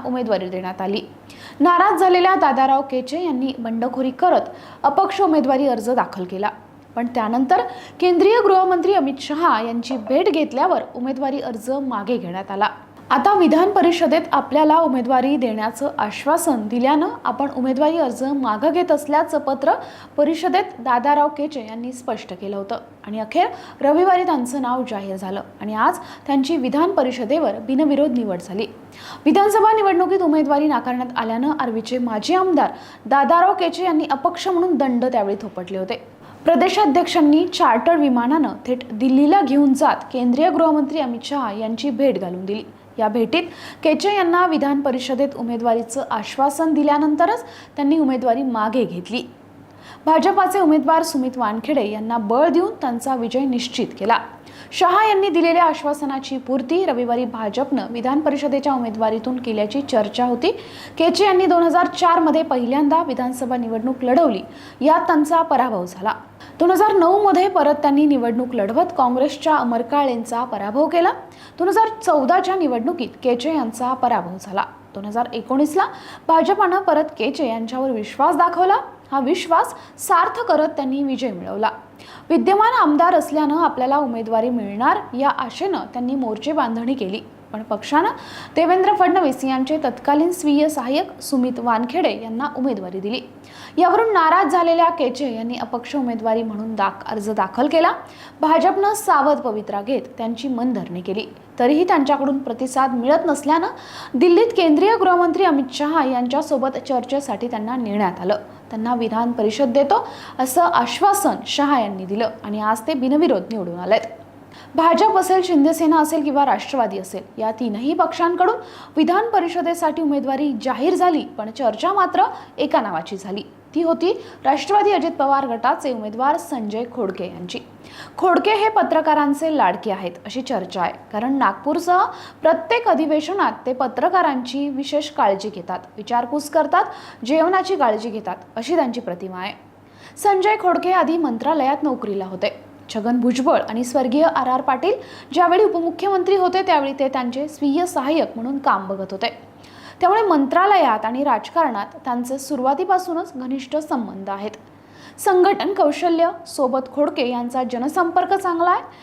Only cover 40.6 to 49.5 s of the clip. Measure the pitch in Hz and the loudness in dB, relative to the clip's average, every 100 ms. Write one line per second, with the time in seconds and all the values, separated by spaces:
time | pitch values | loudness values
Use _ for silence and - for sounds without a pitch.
40.6 | 320 302 269 311 254 233 - 285 226 208 | 2 2 0 -2 -4 -6 -6 -6 -4 -6
41.6 | 220 226 285 226 277 185 180 180 190 214 | -6 -4 -4 0 0 0 -4 -8 -6 -8
42.6 | - - - - 214 233 226 339 349 - | -8 -20 -12 -4 -2 0 0 -2 -4 -12
43.6 | - - 311 311 403 403 339 349 359 311 | -18 -2 0 2 0 0 2 2 2 2
44.6 | 285 285 277 247 262 254 277 277 233 233 | 0 0 -2 -4 -4 -2 -2 -2 -6 -2
45.6 | 233 226 - 269 - 226 208 - 277 285 | 0 0 -2 -8 -6 -6 -6 -2 0 0
46.6 | 320 302 294 294 302 302 339 480 - - | 0 2 2 2 2 2 2 0 -6 -20
47.6 | - - 285 320 262 254 247 247 262 220 | -14 -2 0 2 2 2 0 0 0 -2
48.6 | 214 247 180 175 - 240 - - - | 0 0 -2 -4 -8 -8 -8 -16 -20